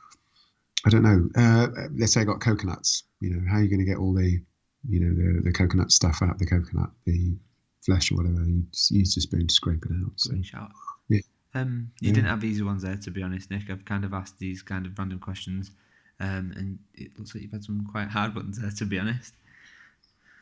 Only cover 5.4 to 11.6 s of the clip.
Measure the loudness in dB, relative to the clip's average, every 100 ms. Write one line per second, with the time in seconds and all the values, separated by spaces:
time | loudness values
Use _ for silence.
5.4 | 2 2 2 2 2 2 2 2 0 0
6.4 | 0 0 0 -2 -4 -4 -2 0 0 -2
7.4 | -10 _ _ _ 0 2 2 0 0 0
8.4 | 2 0 0 -2 2 4 2 0 -2 0
9.4 | 2 0 0 -2 -2 -4 -4 -4 -4 -4
10.4 | -4 -10 -16 -16 -16 -12 0 0 0 _
11.4 | _ -6